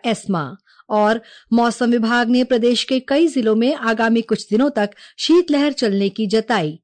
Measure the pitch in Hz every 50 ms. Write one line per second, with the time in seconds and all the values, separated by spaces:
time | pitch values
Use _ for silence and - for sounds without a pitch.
0 | - 240 214 - - - 190 165 147 127 - - _ _ _ _ _ - 214 214
1 | 208 208 226 226 220 - - - _ _ 226 233 233 233 220 - 254 233 240 240
2 | 220 226 240 240 240 226 247 247 254 247 254 233 226 240 247 220 - - 262 254
3 | 254 - 269 294 339 320 262 269 220 220 214 220 233 262 311 294 233 226 226 220
4 | 226 226 226 233 226 - 220 - - - 202 226 269 294 277 220 208 202 - -
5 | - - _ - - - 320 359 349 339 294 285 285 294 285 - 240 214 196 196
6 | 196 196 196 - 220 190 208 220 220 220 240 202 160 151 156 170